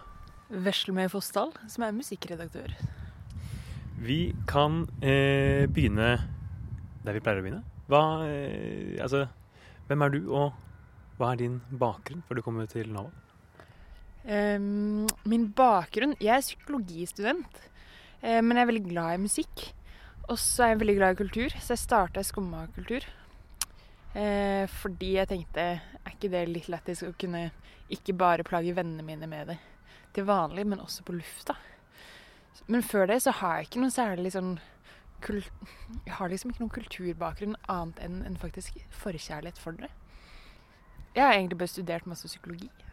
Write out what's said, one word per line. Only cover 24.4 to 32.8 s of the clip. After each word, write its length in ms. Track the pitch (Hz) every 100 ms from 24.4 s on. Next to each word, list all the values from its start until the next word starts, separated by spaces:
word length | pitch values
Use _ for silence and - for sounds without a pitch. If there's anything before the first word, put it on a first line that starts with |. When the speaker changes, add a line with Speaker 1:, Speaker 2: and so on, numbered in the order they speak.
| 202 196 196
Speaker 1:
fordi 460 | - 202 175 190
jeg 140 | 190 190
tenkte, 520 | 185 160 156 175 175 - -
er 60 | -
ikke 180 | - 202
det 200 | 180 170
litt 180 | 170 -
lættis 340 | 170 - 175
å 160 | 180 -
kunne 320 | 180 170 170 - - - -
ikke 260 | - -
bare 280 | 185 180 170
plage 320 | 170 175 170
vennene 280 | 180 170 156
mine 220 | 156 156
med 220 | 160 151 147
det 100 | 170 - - - - -
til 120 | 202
vanlig, 420 | 196 196 156 180 208
men 120 | 196
også 220 | - -
på 120 | -
lufta? 420 | 175 - - - - - - - - - - - - - - -
Men 140 | 240